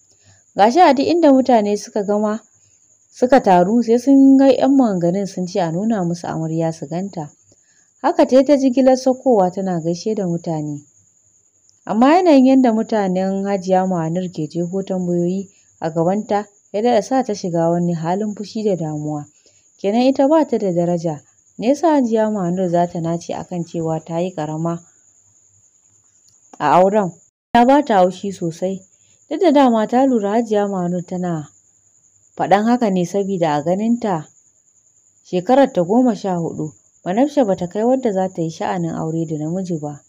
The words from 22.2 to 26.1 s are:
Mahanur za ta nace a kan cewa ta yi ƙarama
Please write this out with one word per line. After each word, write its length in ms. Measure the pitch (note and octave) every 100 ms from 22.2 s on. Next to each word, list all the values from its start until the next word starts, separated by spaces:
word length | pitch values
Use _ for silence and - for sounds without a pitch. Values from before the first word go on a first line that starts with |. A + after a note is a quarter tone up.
| G#3+
Mahanur 400 | G#3+ F3 F3+ F#3
za 160 | E3+ F3
ta 120 | F3
nace 340 | E3 E3+ -
a 100 | - D#3+
kan 180 | F3
cewa 400 | E3 F3 D#3+ D#3+
ta 160 | - E3
yi 140 | F3+ F3+
ƙarama 440 | D3+ D#3 E3+ E3+ _ _ _ _ _ _ _ _ _ _ _ _ _